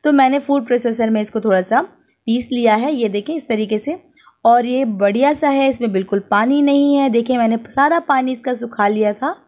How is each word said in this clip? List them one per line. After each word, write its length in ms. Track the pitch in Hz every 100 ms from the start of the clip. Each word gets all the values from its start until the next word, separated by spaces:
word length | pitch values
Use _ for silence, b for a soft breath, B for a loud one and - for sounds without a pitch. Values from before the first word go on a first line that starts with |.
तो 80 | 302
मैंने 260 | 285 262 277
फूड 260 | 277 277 226
प्रोसेसर 440 | 247 240 226 220
में 100 | 220
इसको 200 | 208 220
थोड़ा 200 | 214 190
सा 180 | 180 233 370 _ b b -
पीस 220 | 233 240
लिया 220 | 247 233
है, 180 | 214 254
ये 160 | 285 226
देखें 260 | 202 208
इस 120 | 320 -
तरीके 300 | 220 214 214
से, 180 | 247 359 _ b b b
और 220 | 233 240 240
ये 180 | 247
बढ़िया 480 | 262 196 202 208 277
सा 160 | 294 302
है, 200 | 277 269
इसमें 240 | 247 233
बिल्कुल 300 | 190 190 196 196
पानी 320 | 208 233 285
नहीं 320 | 285 285 285
है। 140 | 285 277
देखें 260 | 233 233 247
मैंने 200 | 226 226 233
सारा 300 | - 285 339
पानी 320 | 330 269 254
इसका 220 | 247 262
सुखा 340 | 240 233 - 208
लिया 240 | 214 214
था 220 | 208 277 392